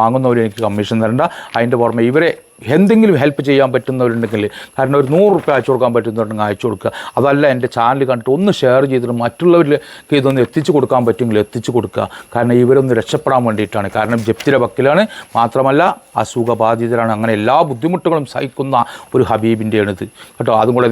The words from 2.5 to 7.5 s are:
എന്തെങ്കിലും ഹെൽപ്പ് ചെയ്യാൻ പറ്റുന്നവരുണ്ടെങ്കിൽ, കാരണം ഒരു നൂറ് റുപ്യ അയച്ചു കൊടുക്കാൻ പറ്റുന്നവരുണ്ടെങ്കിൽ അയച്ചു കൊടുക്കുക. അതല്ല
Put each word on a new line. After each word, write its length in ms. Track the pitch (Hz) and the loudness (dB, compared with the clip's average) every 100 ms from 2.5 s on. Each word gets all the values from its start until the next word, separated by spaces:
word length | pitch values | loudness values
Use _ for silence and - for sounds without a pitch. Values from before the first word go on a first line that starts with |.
| _ 107 156 | _ -2 2
എന്തെങ്കിലും 400 | 196 226 220 147 | 4 4 4 4
ഹെൽപ്പ് 200 | 147 143 139 | 2 0 0
ചെയ്യാൻ 220 | 139 131 | 2 2
പറ്റുന്നവരുണ്ടെങ്കിൽ, 680 | 123 120 131 123 117 113 107 104 - - - | 0 -4 -2 0 -2 -2 -2 -4 -8 -12 -4
കാരണം 200 | 131 143 | 0 0
ഒരു 60 | 131 | 2
നൂറ് 160 | 160 208 185 | 2 2 2
റുപ്യ 160 | - 135 | 0 0
അയച്ചു 140 | 120 | 0
കൊടുക്കാൻ 200 | 127 123 117 | 0 0 0
പറ്റുന്നവരുണ്ടെങ്കിൽ 500 | 110 110 107 110 104 | -2 -4 -4 -2 -4
അയച്ചു 180 | 101 120 | -2 -4
കൊടുക്കുക. 220 | 101 113 - - - | -4 -6 -8 -8 -2
അതല്ല 240 | 139 143 147 | 0 2 2